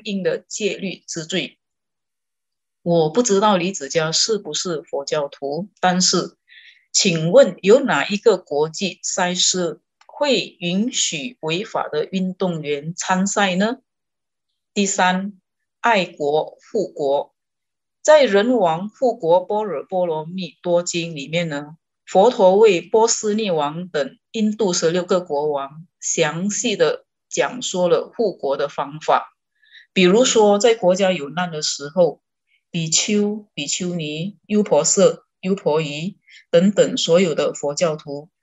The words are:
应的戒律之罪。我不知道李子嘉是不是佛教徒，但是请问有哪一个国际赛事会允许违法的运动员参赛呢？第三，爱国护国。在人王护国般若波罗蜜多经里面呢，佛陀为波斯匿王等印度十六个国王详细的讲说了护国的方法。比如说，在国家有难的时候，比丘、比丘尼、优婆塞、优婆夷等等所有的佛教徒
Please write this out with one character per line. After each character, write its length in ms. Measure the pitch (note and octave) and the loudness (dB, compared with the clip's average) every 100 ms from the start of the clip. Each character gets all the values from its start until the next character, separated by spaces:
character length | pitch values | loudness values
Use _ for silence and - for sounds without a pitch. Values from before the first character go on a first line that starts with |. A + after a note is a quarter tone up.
| A3 | -6
应 180 | G3 | -4
的 140 | E3 - | -2 -4
戒 380 | - - G3+ - | -8 -6 -6 -4
律 260 | F#3 - - | -8 -10 -12
之 200 | E3+ D#3+ | -10 -6
罪。 340 | F#3 B2+ - _ _ _ _ _ _ _ _ _ _ _ _ | -6 -6 -12 _ _ _ _ _ _ _ _ _ _ _ _
我 280 | E3+ E3+ D#3 | 0 2 2
不 120 | A#3 | 2
知 200 | B3 G3 | 2 2
道 160 | G#3+ F#3+ | 4 2
李 160 | F3 | 0
子 160 | G3 C3+ | -6 -4
嘉 220 | E3 D#3+ | -2 -2
是 260 | D#3+ - G#3 | -2 -2 -2
不 160 | D#3 | -4
是 280 | D3 F#3 D#3 | -8 -6 -6
佛 220 | - C#3+ | -6 -8
教 240 | C#3+ D#3 C#3+ | -4 -4 -4
徒， 420 | - C#3 D3+ G#3 _ | -8 -8 -6 -8 _
但 200 | F#3 F3+ | 0 2
是 360 | F3 F3+ - - _ - - _ _ | 0 0 -4 -10 _ -20 -20 _ _
请 380 | - G3+ E3 D#3+ | -2 0 0 4
问 260 | A#3 A#3 - | 6 6 2
有 160 | F#3+ C4 | 4 4
哪 260 | B3+ D3+ - | 4 0 -2
一 120 | G3+ | 0
个 200 | A#3 F#3 | 2 2
国 320 | - C#3+ D#3 | -2 -4 -4
际 300 | D#3 F#3+ - | -4 -6 -6
赛 320 | - - F3+ | -8 -2 -2
事 480 | F3+ - F#3 E3+ - _ _ - | 0 -2 0 -4 -6 _ _ -20
会 500 | - D4 G#3+ C#3 - | -4 0 0 -2 -8
允 340 | F3 F#3+ A#3+ | -4 -2 -2
许 440 | - - D#3 B2+ - | -2 -4 -4 -10 -10
违 240 | D#3 E3+ A3 | -6 -6 -4
法 240 | C#3+ - | -6 -4
的 140 | D3+ - | -4 -4
运 300 | F#3+ F#3 F3+ | -4 -4 -2
动 260 | F#3 E3 | -4 -4
员 320 | D3 C#3+ D#3 F3 | -4 -6 -6 -10
参 300 | - F#3 G3 | -2 -2 0
赛 300 | - G3 F3+ | 0 0 0
呢？ 240 | G#3+ C4+ _ _ _ _ _ _ _ _ _ - | -2 -4 _ _ _ _ _ _ _ _ _ -2
第 100 | G3 | -2
三， 480 | - F3+ F#3 G3 - _ _ _ _ | 2 2 2 -4 -12 _ _ _ _
爱 240 | A#3 G#3+ E3+ | 2 2 0
国 500 | - C#3+ D3+ - - - | -4 -2 0 -2 -10 -8
护 160 | A3 C#3+ | -4 -4
国。 460 | - C#3+ C#3+ - _ _ _ _ _ _ _ | -4 -2 -2 -4 _ _ _ _ _ _ _
在 200 | - D#4 | 4 6
人 340 | B3 G3 A#3 B3+ | 6 4 2 2
王 320 | F3 E3 G#3 | 2 0 -6
护 280 | - B3+ B3 | -2 -2 0
国 260 | E3 F3+ | 2 2
般 220 | F#3 G#3 G#3+ | 2 -4 -4
若 180 | C#3+ | -6
波 220 | - F#3 F3 | -4 -4 -2
罗 180 | D#3 D#3 | -4 -8
蜜 340 | F#3 E3 - | -10 -10 -8
多 220 | F3+ F3 | 0 0
经 320 | F3 F3 E3+ D3+ | 0 -4 -6 -8
里 120 | C3+ | -6
面 220 | E3 E3+ | -4 -4
呢， 280 | C#3+ D3 D#3+ _ _ - | -6 -10 -18 _ _ 0
佛 240 | F#3 A3+ | 4 4
陀 280 | A#3+ F#3 G3 | 6 4 8
为 220 | A3 F3 | 6 4
波 280 | F3 A3 A3+ | 2 2 2
斯 260 | - G#3+ | 0 -2
匿 180 | G#3 G#3 | -2 -2
王 360 | D#3+ D3 D#3+ F3+ | -2 -2 -6 -6
等 320 | D#3 C#3 - _ | -6 -6 -8 _
印 240 | A3+ G#3+ G#3 | -2 -2 0
度 160 | G3+ | -2
十 200 | F3 E3 | 0 0
六 120 | F3+ | 0
个 160 | F3 F#3 | 0 -2
国 300 | F3+ C#3+ D3+ | 0 -4 -2
王 380 | C#3+ C#3 D3+ E3+ _ | -4 -6 -14 -20 _
详 520 | - - D3+ E3 G3+ | -6 -2 -2 -2 -4
细 240 | G#3 A#3+ F#3+ | -4 -4 2
的 300 | D#3 - _ _ _ | 0 0 _ _ _
讲 360 | - C#3 - | -4 -4 -4
说 260 | - F#3 F3+ | -6 -2 2
了 220 | D#3 - - | 0 -2 -4
护 200 | G#3+ - | -4 -4
国 200 | C#3 C#3 | -4 -4
的 140 | C#3+ | -4
方 300 | - C#3 D#3 | -6 -10 -8
法。 360 | - C3 - _ _ _ _ - _ | 0 0 -2 _ _ _ _ -20 _
比 100 | F#3+ | 2
如 220 | F3+ G#3 B3+ | 4 4 4
说， 340 | A#3 G#3 G3+ | 4 4 4
在 160 | A#3+ A3+ | 2 2
国 200 | F3+ F#3+ | 2 2
家 160 | G3+ | 0
有 180 | E3+ C#3 | -2 -6
难 200 | D#3 F3+ | -6 -6
的 140 | D#3 | -6
时 260 | D3+ - C#3+ | -6 -6 -6
候， 320 | F3+ E3+ - _ _ _ _ _ | 0 0 0 _ _ _ _ _
比 180 | F3 E3 | -8 -2
丘、 600 | D#3+ - G#3 G#3 G#3+ - - | -2 0 0 0 -4 -12 -12
比 100 | C#3+ | -8
丘 300 | - F3+ F3 | -6 -6 -6
尼、 420 | D3+ D#3 F#3+ - _ | -8 -8 -8 -12 _
优 160 | G#3 | -2
婆 220 | G3+ D3 | 2 2
塞、 400 | E3 - E3+ E3 _ _ | 2 4 4 2 _ _
优 140 | F#3 F#3+ | -4 -2
婆 260 | E3 D3+ | 0 0
夷 360 | D3+ D3 F3 - _ - _ | -2 -6 -8 -10 _ -20 _
等 220 | E3+ F#3+ | 2 4
等 260 | - C#3 - | 4 2 2
所 220 | - E3+ | 2 2
有 160 | F#3 C#3+ | 2 0
的 180 | C#3 | -2
佛 200 | - C#3+ | -4 -6
教 220 | D3 E3+ D3+ | -2 -2 -2
徒 340 | C#3+ C#3+ D#3 _ | -8 -12 -14 _